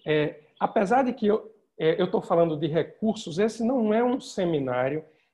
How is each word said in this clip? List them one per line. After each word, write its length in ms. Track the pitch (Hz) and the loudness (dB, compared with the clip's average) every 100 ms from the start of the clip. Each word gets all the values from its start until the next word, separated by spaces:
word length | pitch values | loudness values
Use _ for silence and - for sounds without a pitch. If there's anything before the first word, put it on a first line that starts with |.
| - | -2
é, 320 | 151 151 - _ - | 0 0 -4 _ -6
apesar 460 | - 226 190 247 | -2 0 2 2
de 80 | 254 | 2
que 160 | - 208 | 0 0
eu, 260 | 214 - - _ - | 0 -2 -20 _ -2
é, 240 | 160 170 | 0 2
eu 80 | 180 | 0
tô 120 | 208 | -2
falando 360 | - 170 170 151 | 2 2 2 2
de 100 | 151 | -2
recursos, 720 | 165 160 - 220 202 - 156 | -2 -2 -4 -4 -4 -4 -2
esse 240 | 226 226 | -2 0
não 320 | 226 269 214 | -2 0 2
é 80 | 214 | 2
um 200 | 247 262 | 2 -2
seminário 800 | - - 175 156 131 123 131 151 - _ _ | -6 -4 0 0 0 0 -2 -4 -8 _ _